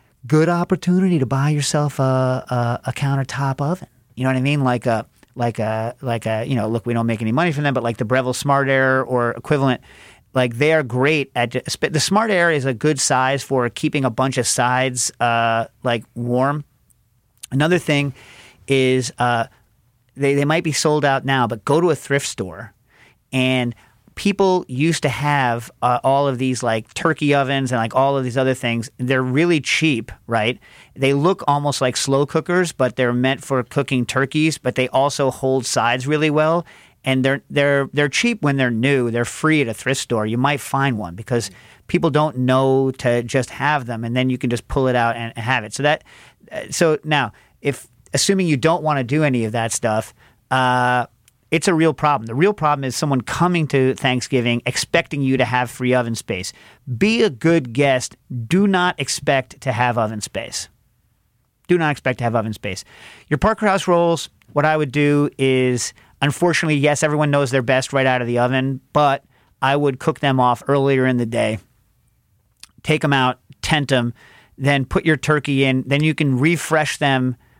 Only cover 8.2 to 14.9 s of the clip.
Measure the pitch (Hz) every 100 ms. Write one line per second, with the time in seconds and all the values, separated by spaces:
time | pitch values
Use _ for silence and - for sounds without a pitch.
8.2 | 127 123 147 139 139 135 131 131 120 127
9.2 | 117 117 - 151 135 117 - - - -
10.2 | _ 131 127 117 151 160 131 123 139 156
11.2 | 135 - 120 120 - - 156 151 - 202
12.2 | 226 190 170 151 131 113 151 143 - 131
13.2 | 131 139 - 135 120 - 156 147 135 110
14.2 | 131 131 117 - 123 127 131